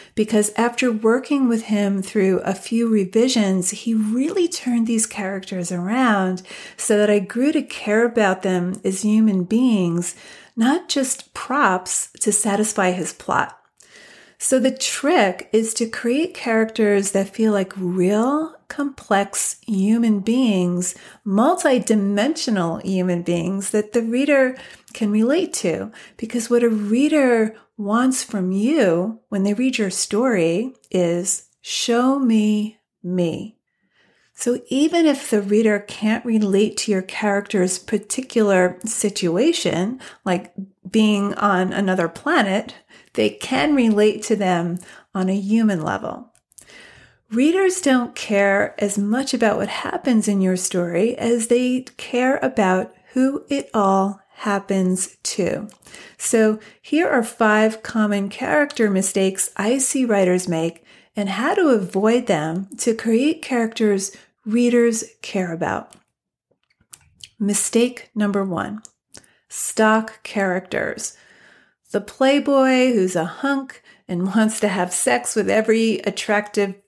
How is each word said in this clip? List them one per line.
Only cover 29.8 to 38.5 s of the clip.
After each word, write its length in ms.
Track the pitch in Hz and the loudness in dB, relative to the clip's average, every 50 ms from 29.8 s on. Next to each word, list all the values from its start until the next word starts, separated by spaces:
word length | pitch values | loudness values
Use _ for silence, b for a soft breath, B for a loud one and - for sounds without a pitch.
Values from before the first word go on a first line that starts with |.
| 214 190 | -2 -2
story 840 | 185 - - - 208 208 247 262 226 185 160 165 170 190 240 262 - _ _ - | -4 -4 -4 -2 0 0 0 2 2 2 2 2 0 -2 -4 -6 -8 _ _ -4
is, 540 | - 185 175 165 170 175 185 196 - - - _ _ _ | -2 0 0 0 0 -2 -2 -4 -4 -6 -8 _ _ _
"Show 560 | - - - - - - 233 240 247 254 269 285 | -12 -8 -8 -4 -2 0 0 2 2 2 2 2
me 600 | 262 233 220 220 208 214 214 208 208 214 - _ _ _ _ _ | 2 2 4 4 4 2 2 0 -2 -4 -8 _ _ _ _ _
me." 540 | - 180 185 185 175 165 - - - 220 - _ _ _ _ _ _ _ _ _ _ _ _ _ _ _ _ | -8 -4 -2 0 0 -2 -2 -6 -10 -14 -16 _ _ _ _ _ _ _ _ _ _ _ _ _ _ _ _
So 260 | - - 240 247 254 - - | -6 -2 -2 -2 -2 -4 -2
even 380 | 247 269 294 320 339 339 330 | 0 2 2 2 4 4 4
if 240 | 302 277 269 - - | 4 2 0 0 0
the 100 | 233 208 | 0 0
reader 380 | 196 196 208 220 226 214 208 202 | 2 2 2 4 4 4 2 0
can't 460 | 202 - - - 214 214 220 220 - | -2 -8 -8 -2 -2 0 0 0 -2
relate 520 | 240 226 220 214 196 190 196 214 214 - - | 0 0 0 2 2 4 2 2 2 0 -2
to 140 | - 220 | -2 -2
your 100 | 202 185 | -2 -2
character's 760 | 185 - - - 220 208 196 202 202 - - 196 180 185 - - | -2 -6 -6 -4 -2 0 0 0 -2 -2 0 0 0 0 -2 -6
particular 1000 | - - 226 214 214 - - - 262 - - 233 214 202 | -4 -4 -4 -4 -4 -4 -8 -8 -6 -2 0 2 2 4